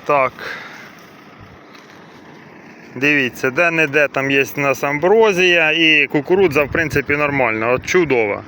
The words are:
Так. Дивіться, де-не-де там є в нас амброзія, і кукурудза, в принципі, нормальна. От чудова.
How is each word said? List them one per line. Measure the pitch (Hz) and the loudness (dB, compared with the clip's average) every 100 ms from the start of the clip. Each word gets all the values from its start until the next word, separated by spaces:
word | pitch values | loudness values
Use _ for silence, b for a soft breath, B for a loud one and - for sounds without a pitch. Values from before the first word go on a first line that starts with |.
Так. | - 147 127 - - B B B B B - - - - - - - - - - - - - - - - - - - 127 | 0 0 0 -6 -14 B B B B B -20 -20 -20 -20 -20 -20 -20 -20 -20 -20 -20 -20 -20 -20 -20 -20 -20 -20 -18 -2
Дивіться, | 143 147 127 - 131 | 0 2 0 -2 -4
де-не-де | 131 175 165 156 143 143 | 0 -2 0 0 0 0
там | 139 135 | -2 -2
є | 139 | 0
в | 135 - | -2 -2
нас | 139 131 | -4 -2
амброзія, | 143 147 175 220 220 175 185 175 156 | -4 -2 2 4 2 2 2 2 2
і | 160 160 151 139 | 2 4 4 2
кукурудза, | 151 135 185 185 139 | -2 0 2 4 2
в | 143 | 0
принципі, | 165 156 143 135 143 | -2 -2 -2 -2 -2
нормальна. | 147 139 123 110 113 | 0 0 0 0 0
От | 123 - | -2 0
чудова. | 185 160 127 107 98 | 0 2 2 0 -2